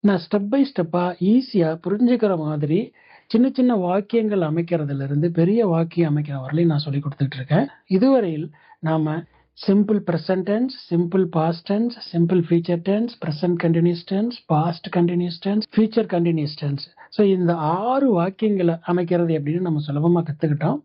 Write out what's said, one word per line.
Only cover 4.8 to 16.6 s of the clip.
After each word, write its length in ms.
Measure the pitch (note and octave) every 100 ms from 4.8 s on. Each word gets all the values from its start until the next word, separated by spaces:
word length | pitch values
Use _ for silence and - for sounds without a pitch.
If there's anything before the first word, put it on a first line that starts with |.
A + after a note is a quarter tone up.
| D3 C#3 C#3
இருந்து 200 | C#3+ F3 E3
பெரிய 220 | E3+ A3 G#3+
வாக்கியம் 380 | E3 E3 E3+ E3+
அமைக்கிற 240 | D3 D3 C#3
வரலையும் 260 | C3 D3+ E3+
நான் 120 | D3
சொல்லி 160 | D3 C#3 C#3+
கொடுத்துட்டு 300 | C#3 C#3 C3+
இருக்கேன். 280 | B2+ D#3+ C#4 - _ F#3
இதுவரையில் 500 | B3+ C4 G3 D#3 E3 - _ - D#3+
நாம 280 | D#3+ D#3 D#3 E3+ _ _ -
சிம்பிள் 420 | - G3+ G3+ G#3+ G3
ப்ரெசன்ட் 380 | E3 - F#3 F3
டென்ஸ், 260 | G#3 B3+ - -
சிம்பிள் 340 | E3+ F3 F#3 F3+ E3
பாஸ்ட் 300 | D#3+ E3+ -
டென்ஸ், 260 | G3+ A#3 A#3 -
சிம்பிள் 300 | E3+ E3+ F#3 E3+
ஃபியூச்சர் 360 | E3+ E3+ F3 E3+
டென்ஸ், 260 | G3+ A#3+ -
ப்ரெசன்ட் 340 | E3+ D3+ F3 F3
கண்டினியூஸ் 420 | E3+ E3+ E3+ E3+ -
டென்ஸ், 260 | G3 A3+ A#3+ _
பாஸ்ட் 340 | D#3 D#3+ E3+ - F3+
கண்டினியூஸ் 460 | F3 F3 F3 E3+ G3
டென்ஸ், 220 | G#3 G#3+
ஃபியூச்சர் 360 | - A3 A3+ A3 F3
கண்டினியூஸ் 420 | E3+ E3 D3 -